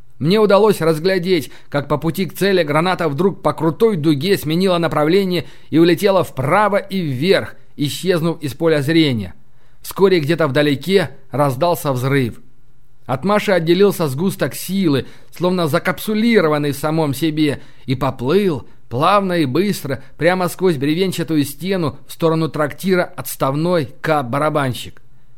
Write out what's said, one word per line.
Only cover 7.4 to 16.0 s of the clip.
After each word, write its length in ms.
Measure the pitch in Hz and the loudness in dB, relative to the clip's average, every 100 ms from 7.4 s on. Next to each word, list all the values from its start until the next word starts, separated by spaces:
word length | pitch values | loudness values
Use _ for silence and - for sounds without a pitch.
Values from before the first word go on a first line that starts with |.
| 107 - - - | 0 -10 -14 -4
исчезнув 640 | 143 - 180 175 170 160 | -4 -2 0 0 0 -2
из 140 | 147 | -6
поля 280 | - 165 151 | 0 2 2
зрения. 520 | 139 165 151 117 90 - - - - - | 2 4 4 0 -4 -10 -16 -16 -16 -14
Вскоре 400 | - - 190 180 | -10 2 4 4
где-то 260 | 143 165 156 | 2 2 2
вдалеке 640 | 135 147 139 170 190 160 - - | 2 2 0 2 0 0 -6 -6
раздался 600 | 127 143 131 175 165 147 | 0 0 2 0 0 -2
взрыв. 480 | 123 131 139 117 - - - - - - - | -2 0 2 0 -4 -14 -16 -16 -16 -16 -12
От 200 | - - | -6 -4
Маши 260 | 196 208 208 | 0 0 2
отделился 560 | 180 160 175 202 - 156 | 2 4 4 4 2 -2
сгусток 480 | 131 190 - 147 | -2 -2 -2 -4
силы, 520 | - - 196 170 135 - - - - | -4 -4 0 2 0 -2 -10 -16 -4
словно 300 | 180 185 160 | 0 0 0
закапсулированный 1040 | 170 185 - | 0 -2 -4